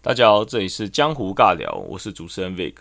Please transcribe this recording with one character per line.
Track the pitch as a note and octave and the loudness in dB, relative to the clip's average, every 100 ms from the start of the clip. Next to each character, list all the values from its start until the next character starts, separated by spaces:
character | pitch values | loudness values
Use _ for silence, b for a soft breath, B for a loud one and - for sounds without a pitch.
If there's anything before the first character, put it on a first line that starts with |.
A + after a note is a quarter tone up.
大 | - | -2
家 | B2 A#2 | 4 6
好， | G#3 - | 6 2
这 | A#2+ | -4
里 | F#2+ | -4
是 | - G#2 | -6 -6
江 | - D3 D3+ | 0 -2 -2
湖 | G2 | -6
尬 | G#2 G#2+ F2 | 4 4 4
聊， | G1+ G1+ - | -4 -8 -10
我 | F#2 | -12
是 | G#2+ | -14
主 | F#2 F2 | -14 -14
持 | - | -8
人 | F#2 F#2 | -8 -6
Vic。 | E2 - | -8 -10